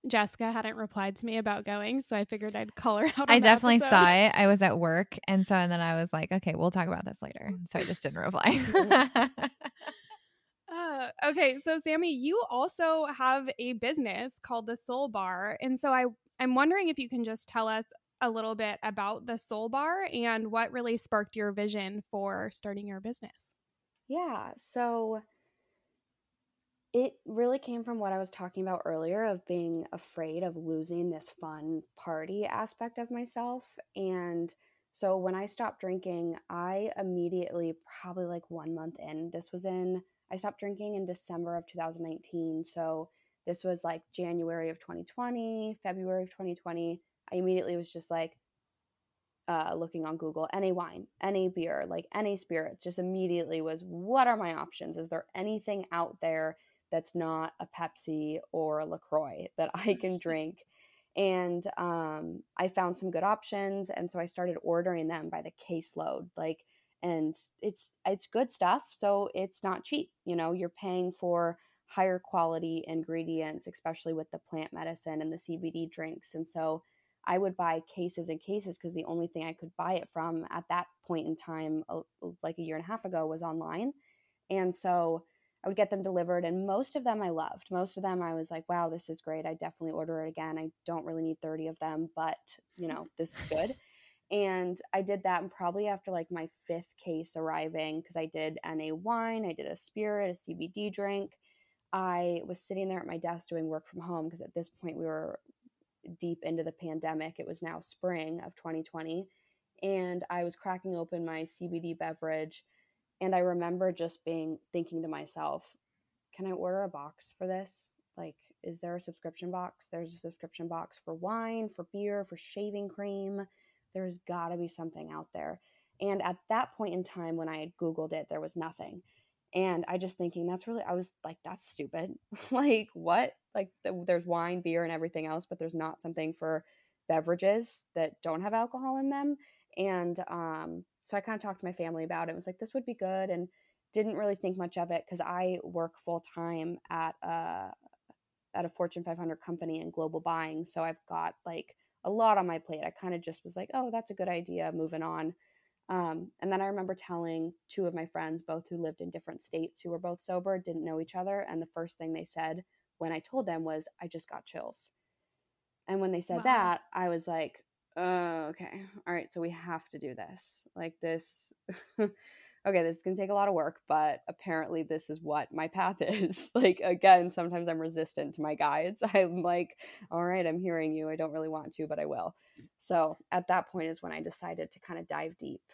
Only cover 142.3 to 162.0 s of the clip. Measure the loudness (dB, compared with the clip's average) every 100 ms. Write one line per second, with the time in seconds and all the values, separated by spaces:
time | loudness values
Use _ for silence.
142.3 | -4 -8 -8 -6 -4 -4 -4 -2 0 0
143.3 | -2 -4 _ _ _ _ 0 0 2 0
144.3 | 0 -2 -2 -2 -2 0 0 -2 -6 -2
145.3 | 0 0 0 -4 -2 -4 -4 -4 -4 -4
146.3 | -6 -4 -2 -4 -6 -6 -2 -2 -4 -4
147.3 | -2 -2 -6 -8 -12 -20 _ _ -20 _
148.3 | _ _ -4 -4 -2 -2 -2 -6 -4 -4
149.3 | -4 -6 -6 -4 -4 -4 -4 -2 -2 -2
150.3 | -2 -2 -6 -6 -2 -2 -4 _ -4 -4
151.3 | -6 -10 -10 -10 -20 _ _ -2 4 6
152.3 | 6 4 -2 -6 -6 -6 -6 -6 -4 -6
153.3 | -10 -12 -10 -4 -4 -2 -4 -6 -4 -2
154.3 | -2 -4 -4 -2 -2 -2 -2 -4 -2 -4
155.3 | -6 _ _ _ _ -4 0 0 -4 -8
156.3 | _ -2 0 0 -2 -4 -6 -4 -4 -2
157.3 | -2 -4 -8 _ -2 -2 -2 -6 -6 -4
158.3 | -6 -4 -6 -6 -6 -6 -6 -10 -10 -12
159.3 | -14 -8 -4 -4 -6 -8 -6 -4 -6 -4
160.3 | -2 0 -2 -2 -4 -2 -4 -4 -4 -2
161.3 | -2 -2 -6 -4 -6 -8 -6